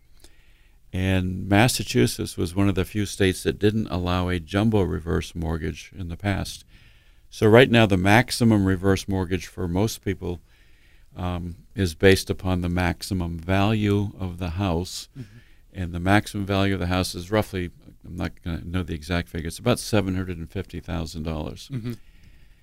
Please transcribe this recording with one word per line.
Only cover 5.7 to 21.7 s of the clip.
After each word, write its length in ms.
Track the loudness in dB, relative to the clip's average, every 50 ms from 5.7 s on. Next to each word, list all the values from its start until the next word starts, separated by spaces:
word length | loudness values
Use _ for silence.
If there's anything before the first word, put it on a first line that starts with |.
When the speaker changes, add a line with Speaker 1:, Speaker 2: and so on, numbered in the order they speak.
| -8 -8 -12 -16 -14
Speaker 1:
in 120 | -12 -10 -10
the 80 | -8
past. 480 | -4 -2 -2 -2 -2 -4 -6 -10 -14 -18 -20 -20 -20 -20 -20 -20 -20 _ _ -20 _ -20 -12
So 180 | -2 2 4 8
right 200 | 10 10 8 8
now, 160 | 8 6 6
the 120 | 6 4
maximum 680 | 2 4 6 6 6 4 2 0 2 4 4 6 6 4
reverse 440 | 2 2 2 2 2 2 2 0 -2
mortgage 380 | -4 -4 -2 -2 -4 -4 -6 -6
for 180 | -8 -6 -4
most 380 | -2 0 0 0 0 -2 -4 -6
people, 360 | -6 -6 -4 -6 -8 -8 -8 -10 _ _ _ -20 -20 -20 -20 _ -20 -20 -20 -20 -18 -10
um, 400 | -6 -6 -4 -4 -4 -6 -10 -12 -14 -18 -10 -4
is 180 | -2 -2 -2 0
based 360 | 4 6 6 6 6 4 -2
upon 300 | -6 -4 -2 -2 0 0
the 80 | 0 -2
maximum 720 | 0 0 0 0 -2 -4 -4 -4 -4 -4 -4 -4 -6 -6
value 720 | -2 0 0 2 2 2 2 2 2 2 2 2 0 -2 -6 -8
of 200 | -8 -8 -8 -6
the 120 | -6 -6
house. 580 | -4 -2 -2 0 0 -2 -4 -6 -8 -12 -14 -14 -16 -16
Speaker 2:
Mm-hmm. 180 | -16 -16 -18 -20 -20 -20 -20 -20 -20 -14
Speaker 1:
And 200 | -10 -8 -6 -6
the 60 | -4 -2
maximum 440 | 2 4 4 4 2 0 -6 -6 -4
value 280 | -2 0 0 0 0 0
of 60 | -2
the 60 | -2 0
house 260 | 0 0 0 -2 -4
is 140 | -10 -6 -2
roughly, 400 | 0 0 0 0 -4 -6 -6 -6 -10 -14 -20 -20 -20 -20 -18
I'm 100 | -14 -10
not 160 | -8 -8 -8 -8 -10 -10
gonna 180 | -8 -8 -8 -6
know 200 | -6 -4 -4 -4
the 100 | -4 -6
exact 340 | -8 -6 -4 -4 -4 -4 -4
figure, 200 | -8 -8 -8 -8
it's 100 | -8 -4
about 200 | -2 -2 -2 -2
seven 340 | -2 0 0 0 2 0 -2
hundred 240 | -4 -4 -6 -8 -10
and 100 | -10 -10
fifty 280 | -10 -10 -10 -10 -10 -12
thousand 440 | -10 -8 -6 -6 -6 -8 -8 -8 -6
dollars. 440 | -6 -6 -6 -6 -8 -10 -12 -14 -10